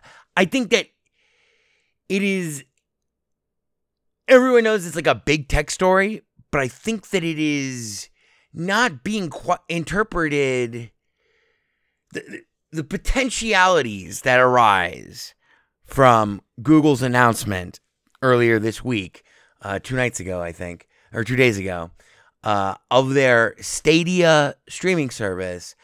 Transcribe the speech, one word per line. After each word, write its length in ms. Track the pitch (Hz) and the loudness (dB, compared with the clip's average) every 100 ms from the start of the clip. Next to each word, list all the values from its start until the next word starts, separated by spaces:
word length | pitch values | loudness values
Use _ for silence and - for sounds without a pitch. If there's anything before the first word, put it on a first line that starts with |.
| - - _ - | -20 -20 _ -2
I 80 | |
think 280 | 190 269 208 | 0 -2 0
that 160 | 226 220 _ _ _ _ _ _ _ _ _ _ _ - | -2 -2 _ _ _ _ _ _ _ _ _ _ _ -6
it 140 | 190 | -2
is, 400 | 196 190 170 143 135 _ _ _ _ _ _ _ _ _ _ _ _ _ _ _ - | -2 -2 -4 -10 -14 _ _ _ _ _ _ _ _ _ _ _ _ _ _ _ 4
everyone 340 | 254 254 240 | 6 6 4
knows 220 | 220 220 175 | 4 0 -2
it's, 100 | 165 | -2
like, 120 | 156 | 0
a 80 | 127 | 0
big 340 | - 156 139 | 0 -2 0
tech 200 | 143 151 | -2 -2
story, 520 | - 185 185 196 220 - _ _ | 0 2 2 2 -4 -14 _ _
but 100 | 147 | -4
I 80 | 131 | -4
think 400 | - - 226 - | -6 -8 -8 -6
that 120 | 190 | -4
it 160 | 165 156 | -4 -2
is 680 | 151 147 135 127 117 98 - _ _ _ _ | -2 -2 -4 -8 -12 -12 -16 _ _ _ _
not 500 | - 175 202 240 139 | -10 -4 0 0 -4
being 260 | - 214 175 | -6 -6 -6
qu-, 280 | - - 175 - | -8 -6 -6 -4
interpreted, 1200 | 170 156 185 220 175 160 143 135 127 120 117 117 _ _ _ _ _ _ _ _ _ _ _ _ | -8 -4 -4 -4 -4 -2 -2 -2 -2 -4 -8 -16 _ _ _ _ _ _ _ _ _ _ _ _
the, 80 | - | -16
the, 220 | - - - _ _ | -14 -18 -20 _ _
the 120 | 156 147 | -12 -8
potentialities 1400 | 185 - - 262 - 226 196 185 175 123 104 87 98 | -6 -2 -2 -2 -4 -2 2 2 2 0 -6 -12 -6
that 180 | 135 127 | 0 4
arise 960 | 127 123 113 98 87 62 - - - - _ _ _ _ _ | 4 6 6 4 0 -6 -16 -18 -20 -20 _ _ _ _ _
from 540 | - 131 117 104 98 - - | 2 6 6 2 -4 -10 -6
Google's 400 | 117 156 151 131 | 4 4 4 2
announcement 800 | 131 123 123 110 110 95 90 - _ _ _ _ | 0 2 2 2 -4 -6 -8 -16 _ _ _ _
earlier 380 | 131 123 117 113 | 2 2 4 2
this 240 | 110 101 | 0 -6
week, 400 | 120 113 90 - _ _ _ _ | -6 -6 -6 -14 _ _ _ _
uh, 180 | 101 98 | -10 -8
two 160 | - 127 | -6 -4
nights 240 | 123 - | -4 -6
ago, 220 | 92 90 | -8 -8
I 100 | 87 | -8
think, 360 | 85 87 85 _ _ _ | -10 -14 -14 _ _ _
or 120 | - | -8
two 120 | 113 123 | -2 2
days 220 | 127 101 | 2 2
ago, 320 | 95 87 82 - _ _ _ _ | -4 -8 -10 -16 _ _ _ _
uh, 320 | - 104 98 95 - | -4 -2 -2 -6 0
of 220 | 123 135 | 0 2
their 420 | 135 135 120 113 - | 2 4 4 2 -2
Stadia 960 | 107 - - 160 170 180 170 156 143 - _ | -10 -2 2 2 2 2 4 4 2 -4 _
streaming 400 | - 185 180 135 | -6 -2 -2 -2
service, 640 | - 104 90 92 90 - - | -4 -6 -6 -6 -8 -14 -20